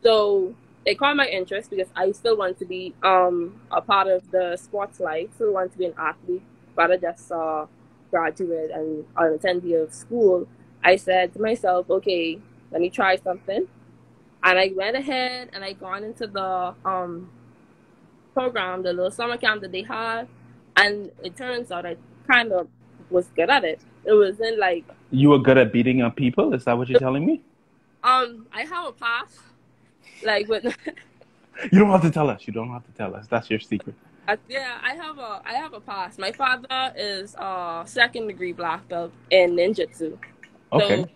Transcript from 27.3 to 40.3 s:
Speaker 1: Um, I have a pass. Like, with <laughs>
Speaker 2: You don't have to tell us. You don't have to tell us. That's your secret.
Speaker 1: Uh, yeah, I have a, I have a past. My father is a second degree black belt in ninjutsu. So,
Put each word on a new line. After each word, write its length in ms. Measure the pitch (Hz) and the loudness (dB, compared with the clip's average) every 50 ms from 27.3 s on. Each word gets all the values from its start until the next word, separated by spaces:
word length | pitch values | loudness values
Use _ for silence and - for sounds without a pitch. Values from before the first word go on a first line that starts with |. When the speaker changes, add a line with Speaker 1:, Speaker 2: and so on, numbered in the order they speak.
| 320 - - _ _ _ _ _ _ _ _ _ _ _ - | -2 -2 -4 _ _ _ _ _ _ _ _ _ _ _ 0
Speaker 1:
Um, 420 | 240 254 254 254 240 240 226 220 240 - | 2 2 2 0 -2 -6 -16 -20 -16 -12
I 100 | 202 240 | -12 -10
have 240 | 311 349 349 349 | -8 -8 -10 -10
a 60 | 294 233 | -10 -12
pass. 460 | _ - 233 233 240 269 - _ - - _ _ _ _ _ _ _ _ _ _ _ _ - - - - | _ -6 -6 -6 -6 -8 -10 _ -20 -20 _ _ _ _ _ _ _ _ _ _ _ _ -20 -20 -8 -2
Like, 240 | 220 214 202 208 208 | 0 0 0 0 0
with 160 | 220 208 214 | -2 -2 -2
<laughs> 1080 | 240 - - - - - - - _ _ _ - _ _ _ _ _ _ - - 233 - | -6 -6 -6 -10 -14 -14 -14 -20 _ _ _ -20 _ _ _ _ _ _ -12 -2 4 6
Speaker 2:
You 60 | 190 | 8
don't 120 | 208 208 | 8 8
have 120 | 190 185 156 | 6 4 4
to 80 | 170 | 2
tell 180 | 151 160 151 139 | 0 2 0 0
us. 160 | 110 98 - | -2 -4 -8
You 60 | - 107 | -10 -8
don't 180 | 113 110 123 | -8 -8 -8
have 140 | 123 120 120 | -10 -14 -16
to 80 | _ - | _ -12
tell 220 | _ 113 95 95 | _ -8 -8 -8
us. 120 | 98 104 | -10 -10
That's 220 | 107 - 117 110 - | -4 -4 -4 -2 -2
your 80 | 110 107 | -4 -4
secret. 360 | - - - 104 - - 95 _ _ _ _ _ _ - | -4 -4 -6 -6 -6 -8 -16 _ _ _ _ _ _ -4
Speaker 1:
Uh, 80 | 208 214 _ _ | -4 -4 _ _
yeah, 300 | 247 269 269 254 240 - - | -10 -8 -8 -8 -12 -6 -6
I 120 | 247 254 | -6 -6
have 240 | 330 339 311 311 285 | -6 -10 -14 -12 -12
a, 240 | 254 226 208 196 - | -12 -12 -12 -12 -12
I 100 | 214 226 | -8 -8
have 180 | 254 311 311 247 | -6 -8 -8 -14
a 80 | 214 | -16
past. 380 | - - 208 196 185 180 - - | -14 -12 -8 -8 -8 -10 -8 -8
My 140 | 196 190 233 | -8 -8 -4
father 600 | - 277 254 254 247 240 262 262 262 262 262 - | -2 0 0 0 0 -4 -6 -4 -4 -4 -4 -6
is 380 | - 208 208 202 190 196 208 - | -8 -8 -6 -6 -8 -10 -12 -14
a 480 | - - 190 190 180 180 170 165 165 170 | -12 -10 -8 -8 -8 -8 -8 -8 -10 -10
second 400 | 220 - 254 240 247 240 247 226 | -10 0 0 0 0 0 -6 -10
degree 260 | 214 190 175 180 180 170 | -10 -8 -6 -6 -8 -6
black 340 | 175 175 170 160 180 - - | -6 -6 -6 -6 -6 -8 -8
belt 240 | 180 170 170 170 - - _ - | -8 -6 -6 -8 -12 -18 _ 4
in 260 | - 190 180 175 175 | 6 6 6 6 4
ninjutsu. 600 | 175 175 190 214 202 170 151 - - 165 156 - - | 2 2 2 2 0 -4 -6 -6 -8 -8 -8 -8 -10
So, 0 | - - | -18 -20